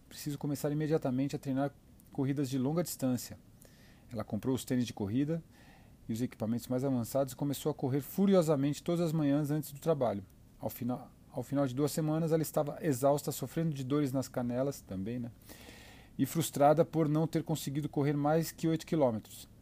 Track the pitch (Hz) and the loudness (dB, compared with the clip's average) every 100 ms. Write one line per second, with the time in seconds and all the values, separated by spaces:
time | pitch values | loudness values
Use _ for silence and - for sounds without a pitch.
0 | - - 151 143 147 139 147 147 151 156 | -18 -10 -8 -4 -4 -2 -2 0 2 0
1 | 143 127 143 151 - 131 143 - - - | 2 0 -2 -4 -2 0 -2 -4 -20 -20
2 | - - 135 139 131 135 127 160 - - | -8 -2 0 0 0 0 0 0 -2 -2
3 | 131 123 - - - - - - - - | -2 -2 -4 -14 -18 -20 -20 -20 -20 -20
4 | - 110 - 104 123 127 - 127 113 - | -10 -8 -4 -2 0 -2 0 0 0 -2
5 | 101 120 147 165 - - - - - - | -2 0 0 -2 -6 -20 -20 -20 -20 -14
6 | - 110 127 - 110 117 - 127 139 127 | -8 -4 -4 -4 -2 -2 -2 -2 0 0
7 | 110 139 135 - 143 131 156 143 139 147 | 0 0 -2 -2 -4 -2 -4 -2 -2 -2
8 | - - 196 185 160 143 143 143 - 170 | -2 2 6 6 6 4 2 0 -2 0
9 | 170 160 143 143 143 151 147 143 165 151 | 0 2 2 2 2 -2 -4 -4 0 2
10 | 117 101 - - - - - - 120 123 | 2 0 -8 -18 -20 -10 -8 -4 -4 -4
11 | - - - - 117 139 139 123 147 - | -8 -20 -12 -10 -2 0 0 0 0 0
12 | 156 160 165 160 151 - 147 - 165 123 | 0 0 2 2 2 0 -2 -2 0 4
13 | 139 143 - 135 131 160 165 139 127 147 | 4 4 0 -4 -4 -2 -2 -2 0 0
14 | 139 131 123 131 120 123 139 - - 95 | 2 0 -2 -4 -2 0 -2 -4 -8 -6
15 | 98 123 117 - - - - - - - | -4 -6 -8 -12 -18 -18 -18 -20 -20 -20
16 | - - 135 170 143 131 143 156 160 156 | -12 -2 0 0 -2 6 6 6 4 2
17 | 151 151 160 160 151 151 - 139 147 151 | 2 2 2 0 -2 -4 -4 -4 -2 0
18 | 143 147 147 160 160 - 165 160 - 165 | 2 2 2 2 0 -2 0 0 0 2
19 | 131 110 - - - - | 4 2 -6 -16 -18 -12